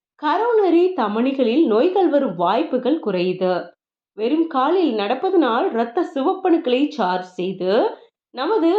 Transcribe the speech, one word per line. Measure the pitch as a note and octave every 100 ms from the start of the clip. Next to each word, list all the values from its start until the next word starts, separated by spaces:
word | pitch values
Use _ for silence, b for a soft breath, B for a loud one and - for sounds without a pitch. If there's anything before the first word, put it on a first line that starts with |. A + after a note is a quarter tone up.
| _ -
கரோனரி | D4 F4 A#4 A4 F#4 E4 F#4 F#4
தமனிகளில் | G#3+ G#3+ B3+ C4+ A#3 C4 C#4+
நோய்கள் | G#3 E4+ G4 F4
வரும் | C#4+ B3+ E3+
வாய்ப்புகள் | F3 A3+ D#4+ B3+ B3 D#4+ G#3+
குறையுது. | F#3 F3+ F3+ F#3 F3+ - _ _ _ _ G3+
வெறும் | A#3+ D#4 D#4+
காலில் | C4 C#4 F#4+ D#4 A3
நடப்பதனால் | G3+ C4 F#4+ F4+ C4 A#3 F4+
இரத்த | A3+ A#3 - E4
சிவப்பணுக்களை | C4+ C#4 F#4 F#4 D#4+ B3+ B3 C#4+ -
சார்ஜ் | F#3 F3+ F#3 -
செய்து | F#3 F#3 F3+ A3 G#4 B B _ _ B3
நமது | C#4+ A4 E4